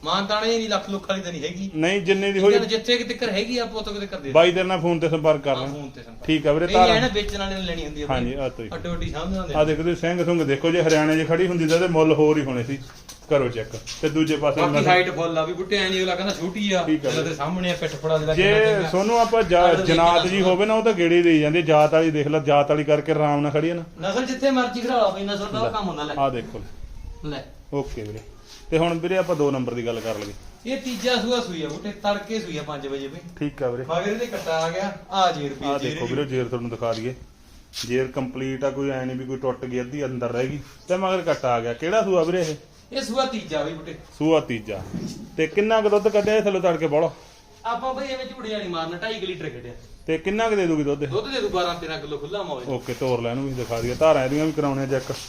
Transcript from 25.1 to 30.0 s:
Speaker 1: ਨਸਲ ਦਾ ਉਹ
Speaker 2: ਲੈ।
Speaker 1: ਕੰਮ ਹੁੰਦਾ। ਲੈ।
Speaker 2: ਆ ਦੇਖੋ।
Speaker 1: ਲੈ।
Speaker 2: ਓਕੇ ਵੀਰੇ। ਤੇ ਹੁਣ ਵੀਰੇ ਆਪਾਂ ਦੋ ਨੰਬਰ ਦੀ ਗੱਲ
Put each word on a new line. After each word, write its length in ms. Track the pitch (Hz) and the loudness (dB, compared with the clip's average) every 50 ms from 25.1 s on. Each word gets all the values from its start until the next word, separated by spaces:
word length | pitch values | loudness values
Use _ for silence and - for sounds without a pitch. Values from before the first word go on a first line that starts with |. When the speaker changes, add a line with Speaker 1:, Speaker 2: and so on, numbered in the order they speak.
| 185 190 196 | 2 -2 -4
Speaker 1:
ਨਸਲ 280 | 202 202 196 202 - - | -4 -4 -4 -4 -4 -4
ਦਾ 80 | - | -2
ਉਹ 40 | - | -2
Speaker 2:
ਲੈ। 80 | - - | -2 -2
Speaker 1:
ਕੰਮ 160 | 220 202 185 | -2 -4 -4
ਹੁੰਦਾ। 140 | 160 151 151 | -4 -6 -6
ਲੈ। 120 | 151 147 147 | -6 -2 0
Speaker 2:
ਆ 100 | 139 139 | 0 0
ਦੇਖੋ। 300 | 127 120 110 - - 110 104 - - - - - - - - - - - - | 0 -4 -8 -8 -12 -12 -12 -12 -14 -14 -14 -14 -14 -14 -14 -14 -14 -12 -10
Speaker 1:
ਲੈ। 200 | 151 147 135 - - - - - - - | -10 -10 -10 -12 -14 -18 -20 -16 -8 -6
Speaker 2:
ਓਕੇ 300 | 143 135 - - 123 107 | -6 -6 -4 -8 -10 -10
ਵੀਰੇ। 180 | 104 107 110 104 - - - - - - - - - | -10 -10 -12 -14 -16 -20 -20 -20 -20 -20 -20 -10 -2
ਤੇ 80 | 165 160 | 0 2
ਹੁਣ 200 | 165 170 170 165 | 2 2 0 -2
ਵੀਰੇ 180 | 160 175 185 190 | -2 -2 0 0
ਆਪਾਂ 160 | 180 165 180 | 0 0 0
ਦੋ 140 | 151 147 143 | 2 2 0
ਨੰਬਰ 240 | 135 131 127 120 120 | 2 0 -4 -4 -4
ਦੀ 100 | 120 117 | -4 -4
ਗੱਲ 140 | 117 117 113 | -4 -4 -4